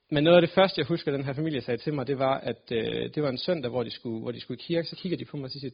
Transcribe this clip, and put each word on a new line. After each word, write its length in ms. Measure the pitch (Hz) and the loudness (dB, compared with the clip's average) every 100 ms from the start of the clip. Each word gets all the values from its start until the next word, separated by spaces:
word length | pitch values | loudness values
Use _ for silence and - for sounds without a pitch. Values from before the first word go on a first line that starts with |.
| - | -2
men 120 | 147 | 2
noget 140 | 156 175 | 8 8
af 40 | |
det 80 | 165 | 8
første, 300 | - 190 - | 6 4 4
jeg 60 | 143 | -2
husker, 260 | 170 - | -2 0
den 120 | 139 | -2
her 100 | 135 | -2
familie 280 | 135 160 139 | -4 -2 -2
sagde 200 | 117 120 | -2 -4
til 120 | - | -2
mig, 140 | 147 123 | -2 -2
det 120 | 131 | 0
var, 180 | 131 135 | 2 0
at, 320 | 127 117 - | -2 -6 -4
øh, 440 | 117 113 117 120 139 | -2 -2 -2 -4 -2
det 80 | |
var 60 | 147 | -2
en 80 | 127 | -2
søndag, 340 | - 175 123 | -2 -2 -2
hvor 120 | 123 | -2
de 60 | 113 | -4
skulle, 320 | - 123 113 | -6 -6 -6
hvor 100 | 113 | -6
de 80 | 117 | -8
skulle 200 | - 127 | -8 -10
i 60 | - | -2
kirke. 200 | 170 160 | -2 -2
Så 80 | - | -6
kigger 220 | 185 127 | -6 -6
de 80 | 127 | -6
på 120 | 147 | -10
mig 80 | 131 | -10
og 60 | |
siger, 180 | 139 131 | -10 -12